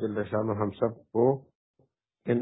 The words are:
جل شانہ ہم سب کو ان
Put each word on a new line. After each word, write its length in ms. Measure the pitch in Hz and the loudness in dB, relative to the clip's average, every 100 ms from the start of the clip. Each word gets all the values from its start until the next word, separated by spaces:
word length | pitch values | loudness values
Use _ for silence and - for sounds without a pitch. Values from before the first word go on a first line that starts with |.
جل 220 | 113 107 | -4 -4
شانہ 280 | 104 107 110 | -4 -2 -2
ہم 180 | 104 104 | -2 -2
سب 420 | - 120 110 _ | -2 -4 -4 _
کو 300 | 110 123 135 - _ _ _ _ _ _ _ - | 2 2 2 -6 _ _ _ _ _ _ _ -2
ان 140 | 120 | 0